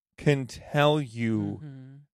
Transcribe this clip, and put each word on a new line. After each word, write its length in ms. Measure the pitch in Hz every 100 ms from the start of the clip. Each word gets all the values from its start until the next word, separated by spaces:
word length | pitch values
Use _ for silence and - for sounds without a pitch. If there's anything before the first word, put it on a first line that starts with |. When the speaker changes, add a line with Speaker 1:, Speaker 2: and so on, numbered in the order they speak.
| _ -
Speaker 1:
can 300 | - 139 127
tell 540 | - - 147 147 151
you, 600 | 131 117 113 110 101 101
Speaker 2:
Mm-hmm. 320 | 151 135 131 139 -